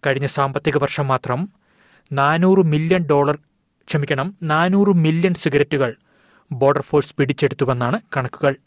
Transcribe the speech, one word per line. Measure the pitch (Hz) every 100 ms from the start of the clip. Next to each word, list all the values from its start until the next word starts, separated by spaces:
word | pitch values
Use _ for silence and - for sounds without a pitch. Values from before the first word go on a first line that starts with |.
| 143
കഴിഞ്ഞ | 131 139
സാമ്പത്തിക | - 139 135 - 139
വർഷം | 139 - 135
മാത്രം | 131 - 123 196 _ _ _ _ _ _
നാനൂറ് | 139 139 160 185 196 170
മില്യൺ | 151 160 185
ഡോളർ, | 156 147 143 147 _ _ _ _ -
ക്ഷമിക്കണം, | 156 143 135 160 202
നാനൂറ് | 160 151 175 196 208
മില്യൺ | 180 156 160 185
സിഗരറ്റുകൾ | 170 160 143 143 143 127 - _ _ _ _ _
ബോർഡർ | 131 135 139
ഫോഴ്സ് | - 147 - -
പിടിച്ചെടുത്തുവെന്നാണ് | 139 143 139 - 131 123 123 208 - -
കണക്കുകൾ. | 123 - 143 135